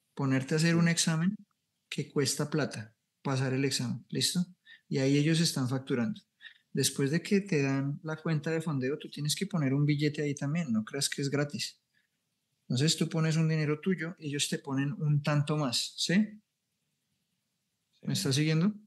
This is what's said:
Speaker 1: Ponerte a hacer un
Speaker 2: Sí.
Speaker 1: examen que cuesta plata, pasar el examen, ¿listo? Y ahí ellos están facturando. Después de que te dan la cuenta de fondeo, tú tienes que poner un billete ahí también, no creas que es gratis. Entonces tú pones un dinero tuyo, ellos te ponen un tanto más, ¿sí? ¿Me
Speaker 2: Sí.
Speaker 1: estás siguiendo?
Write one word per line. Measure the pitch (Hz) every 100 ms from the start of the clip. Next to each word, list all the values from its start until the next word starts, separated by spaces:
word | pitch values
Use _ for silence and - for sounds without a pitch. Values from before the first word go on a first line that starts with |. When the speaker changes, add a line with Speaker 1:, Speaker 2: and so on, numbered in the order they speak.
| _
Speaker 1:
Ponerte | - 135 131 131
a | 156
hacer | 165 165
un | 170
Speaker 2:
Sí. |
Speaker 1:
examen | 165 - 160 180 214 - _ _ _ -
que | - 147
cuesta | 151 135 - 147
plata, | 156 127 - 107 _ _ _
pasar | 139 131 131
el | 131
examen, | 139 - 120 123 -
¿listo? | 135 127 175 180 - - - -
Y | 139
ahí | 135 143
ellos | 151 160
están | 165 143 123
facturando. | 135 - 127 110 107 - _ - - _
Después | - 131 - 139
de | 165
que | - 196
te | 196 151
dan | 139 135 139 143
la | 156 156
cuenta | 165 151 160
de | 165
fondeo, | 160 139 127 151
tú | -
tienes | - 147
que | - 190
poner | 170 135
un | 139 147
billete | 147 151 151
ahí | 147
también, | 143 143 165 151
no | 110
creas | - 139 -
que | -
es | 139
gratis. | 143 147 - - - _ _ _ _ _ _ _ _ -
Entonces | 123 156 -
tú | 160
pones | 165 160 156
un | 160
dinero | 156 147 151
tuyo, | 190 165 165 -
ellos | 156 143 -
te | 160
ponen | 139 135 143
un | - 151 147
tanto | 151 147 147 151
más, | 135 - - -
¿sí? | - 180 208 - _ _ _ _ _ _ _ _ _ _ _ _ _ _ _ _ -
¿Me |
Speaker 2:
Sí. |
Speaker 1:
estás | 135 143
siguiendo? | 131 156 160 202 -